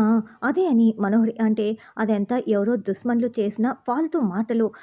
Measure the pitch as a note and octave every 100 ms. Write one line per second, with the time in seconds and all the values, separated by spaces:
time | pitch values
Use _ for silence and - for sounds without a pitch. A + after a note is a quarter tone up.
0 | G#3+ A3+ A3 - A#3+ E4 F#4 A#3+ A3+ A3
1 | G3+ A3 A3+ - A3 A3 G#3+ A3 - -
2 | A3 G#3 G3+ B3 - G#3 G3+ A#3+ G3+ G3
3 | B3 A#3 A#3+ A#3 G3+ - A#3 C4+ - B3
4 | D#4+ E4+ A3+ F3+ A3+ A#3 A3 -